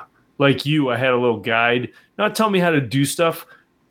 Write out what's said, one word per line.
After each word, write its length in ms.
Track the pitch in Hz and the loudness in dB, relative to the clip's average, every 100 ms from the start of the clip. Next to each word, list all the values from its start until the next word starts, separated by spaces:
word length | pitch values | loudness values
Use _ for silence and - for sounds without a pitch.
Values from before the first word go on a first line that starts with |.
| - _ _ - | -8 _ _ 0
like 280 | 139 - 143 | 0 2 0
you, 240 | 151 131 | 0 0
I 80 | 117 | 0
had 120 | 131 | 0
a 60 | 123 | 2
little 220 | 123 107 | 0 -2
guide, 500 | 107 117 117 123 117 - _ - | -2 0 2 0 -4 -12 _ -4
not 180 | 208 208 | -2 0
tell 140 | 220 | 0
me 100 | 190 | 2
how 100 | 175 | 2
to 100 | 151 | 0
do 240 | 117 135 139 | 0 0 0
stuff, 400 | - 165 160 - - _ _ _ | 0 -2 -2 -12 -20 _ _ _